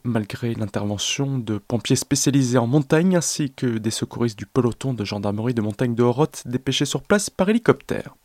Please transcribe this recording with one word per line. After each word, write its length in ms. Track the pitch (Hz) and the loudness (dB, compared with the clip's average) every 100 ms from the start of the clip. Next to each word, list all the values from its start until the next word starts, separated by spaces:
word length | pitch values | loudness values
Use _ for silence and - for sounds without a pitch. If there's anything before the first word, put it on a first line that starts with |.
malgré 520 | 120 113 104 - 120 | -2 -2 -2 -4 -4
l'intervention 840 | 110 104 107 104 101 - - 139 135 | -4 -4 -2 -2 -2 -4 -2 -2 -2
de 200 | 110 104 | -2 -4
pompiers 380 | - 113 - 131 | -2 -2 0 0
spécialisés 640 | - 139 - 135 127 123 | 2 0 2 2 4 2
en 80 | 117 | 4
montagne 500 | 143 139 156 185 180 | 2 2 2 4 2
ainsi 360 | - - 143 | 0 -2 -4
que 260 | - 127 113 | -2 -2 0
des 140 | 110 | -2
secouristes 460 | - 117 - 120 104 | -4 -6 -2 -2 -4
du 80 | - | -4
peloton 420 | - 123 110 135 | 0 0 0 -4
de 160 | 117 | -4
gendarmerie 480 | 101 104 101 104 117 | -4 -4 -2 -2 -2
de 80 | 117 | 0
montagne 340 | 107 110 127 | -2 0 -2
de 80 | 117 | 2
Horoth 420 | 123 120 156 - 131 | 2 2 0 -2 -6
dépêchés 400 | 123 - - 143 | -6 -2 -2 0
sur 160 | 143 | -2
place 260 | - 208 - | 0 0 0
par 220 | - 190 | -2 0
hélicoptère. 640 | 226 - - - - - - | 2 2 2 0 -6 -8 -16